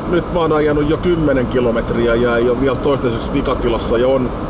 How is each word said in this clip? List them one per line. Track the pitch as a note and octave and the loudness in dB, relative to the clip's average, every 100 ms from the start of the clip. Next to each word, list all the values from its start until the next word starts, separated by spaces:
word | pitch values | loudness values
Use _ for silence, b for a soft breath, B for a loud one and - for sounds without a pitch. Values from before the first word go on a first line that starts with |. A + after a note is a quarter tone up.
| - | -2
nyt | E3+ D#3 | -2 0
mä | F3 | -2
oon | D#3+ | 0
ajanut | D3+ D3+ D3 D3 | 2 2 2 0
jo | D#3 | 0
kymmenen | F3+ E3+ D3+ C3+ A2+ | 0 0 2 0 0
kilometriä | B2 A#2+ A2+ A2+ A#2 A#2 | 0 0 0 -2 0 2
ja | A#2 B2 A#2 | 2 2 2
ei | A#2+ | 2
oo | A#2+ | 2
vielä | C3+ C3 | 0 0
toistaiseksi | D3 C3+ C3 A2+ - | 0 0 0 -2 -4
vikatilassa | C#3+ - B2 B2 A2+ - A#2 | -2 -2 -2 -2 -2 0 0
ja | B2+ | 2
on, | C3+ B2 - - | 2 0 -4 -6